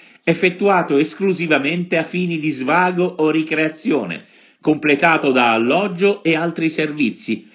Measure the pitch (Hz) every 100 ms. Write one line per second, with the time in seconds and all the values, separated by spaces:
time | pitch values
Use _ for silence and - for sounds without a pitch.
0 | - - - 165 185 180 202 185 160 143
1 | 151 - 196 165 170 147 139 175 175 165
2 | 156 180 180 160 151 131 131 165 180 180
3 | 180 175 156 156 156 156 156 - - 147
4 | 95 80 - _ - _ - 151 151 139
5 | 170 160 143 127 120 113 117 160 202 175
6 | 202 202 165 156 170 165 165 160 156 151
7 | 120 - - 110 -